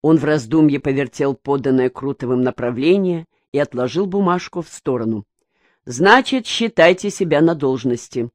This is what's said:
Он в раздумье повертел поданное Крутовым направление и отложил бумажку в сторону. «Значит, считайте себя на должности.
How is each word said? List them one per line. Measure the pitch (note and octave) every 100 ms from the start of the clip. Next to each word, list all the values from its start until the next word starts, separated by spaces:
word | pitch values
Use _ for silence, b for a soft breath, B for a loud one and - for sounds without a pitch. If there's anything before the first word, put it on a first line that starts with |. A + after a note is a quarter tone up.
Он | D3+ D#3+
в |
раздумье | C#3+ D3+ A2+ D#3 D3+ C#3
повертел | C#3+ C3+ C3+ - C#3
поданное | C3+ - C#3 A#2+ C3 B2+
Крутовым | B2+ C3+ C3+ B2 B2+
направление | B2 A#2+ A#2+ B2 D3 G3 F#3 E3+ E3 _ _
и | C#3+
отложил | D3 A#3+ B2 C#3+ G3
бумажку | G3 F#3 F3+ - F3
в | D#3+
сторону. | - - B2 A2 A2 - _ _ _ _ _
«Значит, | - A#2+ F#3+ B3 C4 C4 -
считайте | - A3+ - E3 F#3 G#3
себя | - F3+ D3
на | E3
должности. | E3 C#3 C3 B2+ A#2+ - C3 A#2+